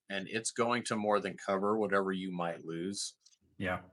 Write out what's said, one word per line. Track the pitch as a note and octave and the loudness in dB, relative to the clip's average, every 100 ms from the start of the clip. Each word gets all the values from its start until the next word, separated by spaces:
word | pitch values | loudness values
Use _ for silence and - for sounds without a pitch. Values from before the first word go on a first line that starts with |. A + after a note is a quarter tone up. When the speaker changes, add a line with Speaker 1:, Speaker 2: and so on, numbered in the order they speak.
| - | -6
Speaker 1:
and | G2 F#2 | -6 -4
it's | A2 A2 | -4 -2
going | - A#2 A#2+ | 0 2 2
to | A2+ A2 | 0 0
more | G#2 G#2 | 4 4
than | F#2+ F2+ | 2 -4
cover | - G2 G#2 A2 | 0 2 2 2
whatever | G2+ G2 F#2+ | 4 2 2
you | F#2+ F#2+ | 0 -2
might | F2 E2+ D#2+ | -2 -2 -4
lose | D#2+ E2 F#2 G2 - - - _ _ - | -6 -4 -4 -4 -8 -10 -20 _ _ -4
Speaker 2:
Yeah. | F#2 F2+ - | -2 -2 -6